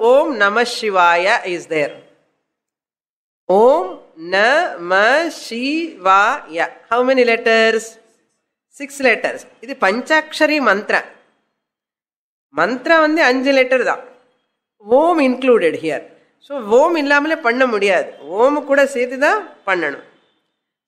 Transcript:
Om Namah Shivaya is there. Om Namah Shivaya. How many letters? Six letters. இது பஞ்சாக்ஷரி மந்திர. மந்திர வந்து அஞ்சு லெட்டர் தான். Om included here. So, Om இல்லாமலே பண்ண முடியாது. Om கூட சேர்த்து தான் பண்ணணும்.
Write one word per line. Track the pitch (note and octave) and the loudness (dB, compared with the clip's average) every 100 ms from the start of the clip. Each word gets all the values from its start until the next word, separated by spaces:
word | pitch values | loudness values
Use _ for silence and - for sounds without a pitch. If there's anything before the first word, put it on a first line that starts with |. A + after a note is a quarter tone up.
| A3+ | 2
Om | C4 E4 A#3+ | 4 2 0
Namah | G3+ G#3+ A#3+ | 0 0 -2
Shivaya | - A3 F#3+ F3 F3 F#3 A#3 F#3 | -4 -2 2 4 4 2 -2 -4
is | F3 D3 | -10 -6
there. | D#3+ C#3 - - _ _ _ _ _ _ _ _ _ _ _ _ _ - | -4 -4 -8 -20 _ _ _ _ _ _ _ _ _ _ _ _ _ 0
Om | F#3 A#3 D#4 F#4 D#4+ - - E3+ | 4 4 4 0 -10 -20 -18 -4
Namah | F#3+ A3 D4 F4 - F3 F#3+ G#3+ C#4+ E4 | 0 2 2 -2 -6 -2 2 2 2 -2
Shivaya. | - - A#3 C4 D#4 E4 - F#3 G3 G#3 D4 - D#3+ B3 - - | -8 -12 -6 -4 -4 -6 -4 2 2 2 -2 -6 -6 -6 -8 -4
How | A#3 | -2
many | B3+ C4+ | 2 2
letters? | A#3 A3+ A#3+ A3+ A3+ A3+ A3 - _ _ _ _ _ _ _ - | 2 0 0 2 2 0 -6 -18 _ _ _ _ _ _ _ -16
Six | C#4+ - | -16 -4
letters. | C4 G#3 D3 B2+ - _ | -2 0 -2 -8 -14 _
இது | A#3 C#4 | -8 -2
பஞ்சாக்ஷரி | G3 A3 B3+ D#4 D4+ - D4+ D4+ A#3+ | -2 -2 -2 -2 -2 -2 0 0 0
மந்திர. | G3 G#3 G3 - - _ _ _ _ _ _ _ _ _ _ _ _ _ | 0 0 -4 -4 -14 _ _ _ _ _ _ _ _ _ _ _ _ _
மந்திர | C#3 F3 B3 D#4+ E4 | -4 -2 -2 0 2
வந்து | D#4 D#4 | 2 2
அஞ்சு | C#4+ B3+ C4 | 2 2 2
லெட்டர் | C4+ B3+ B3+ | 2 2 0
தான். | G3 - - - _ _ _ _ _ _ | -2 -4 -8 -20 _ _ _ _ _ _
Om | G#3 B3 D#4+ E4+ C4+ | 2 4 4 2 0
included | B3 B3+ A#3 E3+ D3 | 0 2 4 2 -2
here. | D#3 C#3 - _ _ _ - | -4 -6 -10 _ _ _ -14
So, | C#4+ G#3 A#3 | -12 0 2
Om | D#4+ E4+ | 4 0
இல்லாமலே | C#4 C#4+ D4 D#4 D#4 | 0 0 0 -2 -2
பண்ண | C4+ C4 | 0 0
முடியாது. | G#3+ G3+ F3 C#3 - C#3 F#3 | 0 0 0 -2 -10 -10 0
Om | B3+ D4 - | 0 0 -2
கூட | C#4 C#4 | 0 0
சேர்த்து | B3+ B3 C4 | -2 -6 -2
தான் | D4 G#4+ F4+ - - | -2 -2 -6 -12 -6
பண்ணணும். | F3+ D#3 C3+ - _ _ _ _ _ _ _ | -4 -4 -8 -16 _ _ _ _ _ _ _